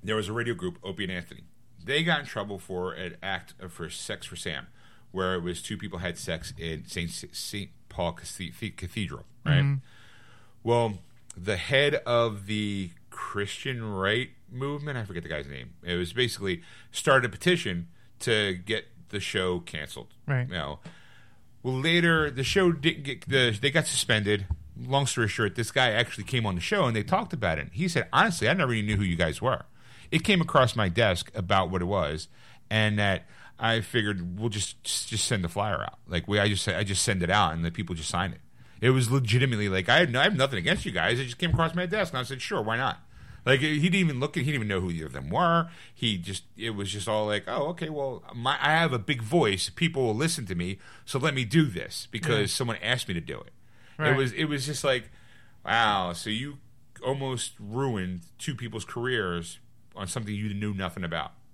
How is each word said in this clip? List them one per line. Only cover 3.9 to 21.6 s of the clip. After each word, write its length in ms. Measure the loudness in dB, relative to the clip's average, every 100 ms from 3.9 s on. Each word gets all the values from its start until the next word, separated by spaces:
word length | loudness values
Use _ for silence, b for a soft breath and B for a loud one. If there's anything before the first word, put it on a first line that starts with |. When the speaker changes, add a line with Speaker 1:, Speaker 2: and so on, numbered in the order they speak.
Speaker 1:
Sex 360 | -10 -8 -10 -10
for 100 | -10
Sam, 320 | -8 -8 -10 b b b b
where 240 | -2 0
it 80 | 0
was 180 | -2 -6
two 140 | -8 -8
people 220 | -8 -6
had 180 | -6 -6
sex 340 | -6 -6 -6 -10
in 280 | -8 -8 -8
Saint, 240 | -6 -6 -6 -12
Saint 380 | -12 -8 -8 -10 -14 -16
Paul 240 | -4 -4
Cathe-, 640 | -4 -12 -10 -10 -8 -10 -8
Cathedral, 480 | -8 -6 -6 -6 -14 -8
right? 180 | 2 4
Speaker 2:
Mm-hmm. 120 | 4 0 b b b b b b b b
Speaker 1:
Well, 360 | 2 4 4 -2 -12 -20 -20 -10
the 200 | -4 -2
head 400 | 2 4 4 2 2
of 400 | 2 2 0 -4
the 440 | -2 -2 -2 -6 -10 -18
Christian 720 | -12 -8 -4 -4 -6 -6 -6
right 460 | -6 0 2 2 0 -10 -16
movement, 480 | -8 -6 -4 -6 -6
I 60 |
forget 180 | -6 -8
the 60 | -6
guy's 180 | -6 -6
name. 240 | -12 -14 -14
It 140 | -4 -2
was 160 | -2
basically 500 | 0 -2 0 -4 -4 B B B
started 360 | -4 4 6 4
a 40 |
petition 580 | -2 0 0 0 -4 -6 b b -8
to 340 | 0 2 2
get 320 | -2 -4 -6 -6 -20 -10
the 120 | -6
show 400 | -2 0 0 0
canceled. 540 | -4 -10 -10 -12 -16 -14 -2
Speaker 2:
Right. 200 | -2 -2
Speaker 1:
You 80 |
know. 240 | -4 -6 -8 B B B B B B B -10